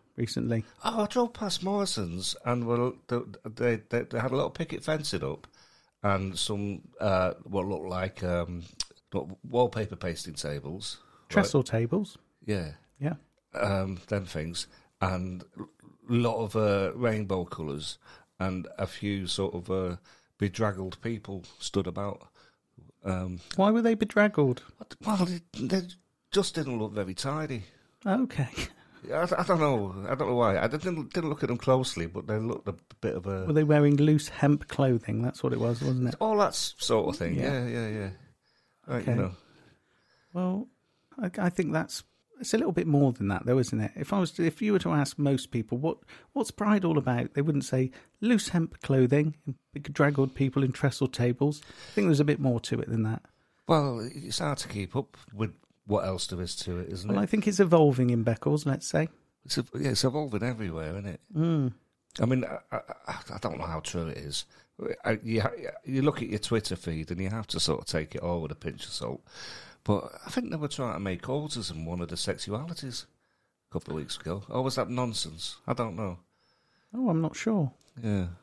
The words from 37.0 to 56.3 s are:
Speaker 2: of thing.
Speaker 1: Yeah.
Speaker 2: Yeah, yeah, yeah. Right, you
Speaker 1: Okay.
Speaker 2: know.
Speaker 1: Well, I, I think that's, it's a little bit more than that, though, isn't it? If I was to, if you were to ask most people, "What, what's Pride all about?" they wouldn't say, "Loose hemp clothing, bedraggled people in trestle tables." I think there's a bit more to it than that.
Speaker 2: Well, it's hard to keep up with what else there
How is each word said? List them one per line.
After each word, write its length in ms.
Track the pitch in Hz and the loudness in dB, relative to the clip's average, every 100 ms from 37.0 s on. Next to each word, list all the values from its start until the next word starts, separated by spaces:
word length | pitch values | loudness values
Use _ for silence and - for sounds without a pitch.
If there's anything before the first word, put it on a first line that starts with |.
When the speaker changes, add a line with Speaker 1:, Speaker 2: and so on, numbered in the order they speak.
| - | 2
Speaker 2:
of 80 | - | 0
thing. 180 | 85 135 | 0 0
Speaker 1:
Yeah. 280 | - 127 | 0 0
Speaker 2:
Yeah, 40 | 123 | -2
yeah, 200 | 120 110 | -2 -4
yeah. 200 | 107 98 90 - _ _ _ _ _ - | -4 -6 -8 -18 _ _ _ _ _ -6
Right, 180 | 123 117 | -4 0
you 60 | |
Speaker 1:
Okay. 20 | 117 | 2
Speaker 2:
know. 160 | 92 90 _ _ _ _ _ _ _ _ _ | 0 -4 _ _ _ _ _ _ _ _ _
Speaker 1:
Well, 340 | 175 180 190 262 _ _ _ _ - | -2 -2 -2 -4 _ _ _ _ -8
I, 240 | 196 - 180 | -6 0 0
I 40 | |
think 240 | 175 156 | 0 0
that's, 300 | 156 160 - - _ _ - | 0 -2 -8 -12 _ _ -14
it's 140 | 254 | 0
a 40 | 220 | 2
little 160 | 294 | 2
bit 140 | 170 160 | 0 4
more 260 | 143 139 | 6 6
than 140 | 117 98 | 4 0
that, 160 | 92 - | 0 2
though, 140 | 131 | 2
isn't 200 | 120 110 | 2 0
it? 120 | 107 - | -2 -4
If 180 | 151 | -2
I 60 | 202 | 0
was 120 | 175 | 0
to, 140 | - 165 | 2 0
if 160 | - | 2
you 120 | 214 | 2
were 60 | 196 | 2
to 120 | 170 | 4
ask 260 | 151 143 - | 2 2 2
most 340 | 143 131 - | 2 2 0
people, 260 | 123 110 120 | -4 -2 -2
"What, 200 | 160 - - - - | -2 -4 -10 -20 -6
what's 180 | 277 - | -4 -2
Pride 320 | - 208 208 | 0 4 4
all 140 | 175 151 | 4 2
about?" 360 | 131 120 120 | 4 2 0
they 80 | - | 0
wouldn't 240 | 151 143 135 | 2 2 2
say, 260 | 131 131 - - _ | 2 2 -2 -20 _
"Loose 300 | 214 226 - | 4 4 4
hemp 320 | 175 165 - | 0 0 -2
clothing, 540 | - 135 127 139 156 151 - - _ 147 | 2 6 6 6 4 0 -8 -10 _ -12
bedraggled 600 | 147 143 147 139 131 - | -4 2 4 4 2 2
people 280 | 135 139 | 0 2
in 80 | 135 | 2
trestle 360 | - 139 - 131 | 2 0 2 -2
tables." 540 | - 123 123 147 151 - | 2 0 2 0 0 -10
I 280 | - - - | -20 -6 2
think 120 | 190 | 4
there's 120 | 143 | 6
a 60 | 147 | 4
bit 140 | 147 | 4
more 200 | 135 117 | 2 2
to 180 | - 117 | 0 -2
it 100 | 117 | 0
than 140 | 113 | 0
that. 200 | 107 110 - _ _ _ - | 0 -2 -8 _ _ _ 2
Speaker 2:
Well, 400 | 160 143 117 113 | 2 2 -2 -6
it's 260 | - 165 - | -10 -6 -2
hard 180 | 151 139 | -2 -2
to 80 | - | -4
keep 280 | 104 95 131 | -6 -4 -4
up 220 | - - - | -6 -10 -12
with 200 | 101 107 - _ _ - | -4 -4 -6 _ _ -2
what 180 | 101 95 | 0 0
else 220 | 92 | -2
there 140 | - | -4